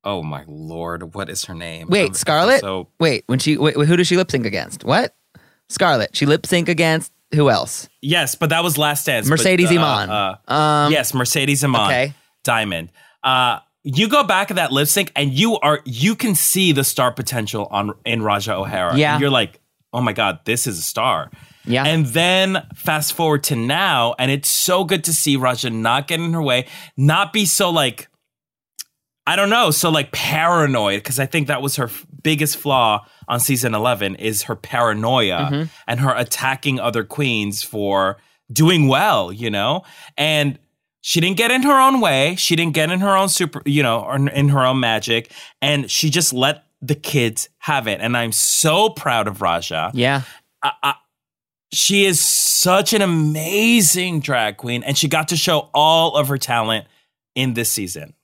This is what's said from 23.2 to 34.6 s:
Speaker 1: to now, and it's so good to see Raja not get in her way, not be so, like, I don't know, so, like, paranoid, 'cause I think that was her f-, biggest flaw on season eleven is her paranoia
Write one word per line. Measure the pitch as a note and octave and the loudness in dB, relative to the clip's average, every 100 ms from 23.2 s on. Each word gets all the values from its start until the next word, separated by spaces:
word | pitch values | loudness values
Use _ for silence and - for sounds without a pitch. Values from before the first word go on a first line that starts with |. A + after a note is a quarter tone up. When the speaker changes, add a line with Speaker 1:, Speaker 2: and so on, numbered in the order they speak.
| D#3+ D3 | 0 0
Speaker 1:
to | - B2 | 0 -4
now, | A#2+ D#3 F#3+ C#3 A#2 - | -2 0 0 2 0 0
and | C3 | -2
it's | C#3 - | 0 -2
so | - - F3+ | -2 0 0
good | F3+ F#3 | 2 -2
to | F3 | 0
see | D#3 D3+ C3+ | -2 0 2
Raja | B2+ B2 B2+ | 0 0 -4
not | A2 A2+ C3 C#3+ | -2 0 0 -2
get | E3 | -4
in | E3+ | -2
her | E3 | -2
way, | C#3+ B2 B2 - - - | 0 0 -2 -16 -14 2
not | C#3+ E3 G3+ | 2 4 0
be | A3 G3+ | 0 0
so, | - F#3 | 0 2
like, | E3 C3+ - - _ _ _ _ _ _ - - _ _ _ - | 2 0 -4 -20 _ _ _ _ _ _ -20 -20 _ _ _ -4
I | |
don't | F3+ G3+ | 0 2
know, | A#3 G3 | 4 2
so, | D3+ F3 | 2 2
like, | D#3 C3+ | 0 -2
paranoid, | - - D3+ E3 F3 D3 B2+ G#2 G2+ | -6 -2 0 2 4 2 2 0 -2
'cause | - B2+ | -4 -4
I | C3+ | -2
think | E3 C#3 | -2 -2
that | C3+ | -2
was | C#3 C#3 | -2 -4
her | A#2+ | -6
f-, | - - C3+ | -8 -18 -4
biggest | D#3 D3+ D3 - | -2 0 -2 -4
flaw | C#3+ C3+ A2+ G#2 - _ - | 0 2 2 0 -4 _ -6
on | A#2+ | -2
season | A#2 B2+ A#2+ | 0 0 0
eleven | G#2+ A#2+ A2 G2 G2 | 0 0 0 -4 -4
is | A2 G#2+ | -4 -4
her | - | -6
paranoia | A2 | -10